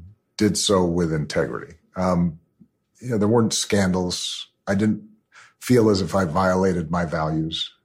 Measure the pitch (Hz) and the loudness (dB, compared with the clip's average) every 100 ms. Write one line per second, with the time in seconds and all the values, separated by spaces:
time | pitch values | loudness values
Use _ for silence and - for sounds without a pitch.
0 | 87 - _ - 107 - - 95 87 85 | -14 -20 _ 0 0 0 2 2 2 2
1 | 85 78 73 - 67 60 - - _ 92 | 0 -2 -2 -4 -4 -6 -12 -18 _ -4
2 | 92 87 87 80 _ _ - _ _ _ | 0 2 0 -4 _ _ -20 _ _ _
3 | 123 110 104 120 110 - - 101 92 90 | -6 0 2 4 2 -2 -2 0 2 0
4 | 90 - - - - _ - 98 110 - | -2 -6 -8 -10 -14 _ -4 0 0 -2
5 | - _ _ - - _ - 123 110 98 | -8 _ _ -20 -20 _ 2 4 6 4
6 | 85 98 90 87 92 92 95 87 78 87 | 0 -2 0 0 2 2 2 0 -2 -4
7 | 82 80 78 80 80 80 - - | -2 -4 -2 -2 -4 -6 -8 -12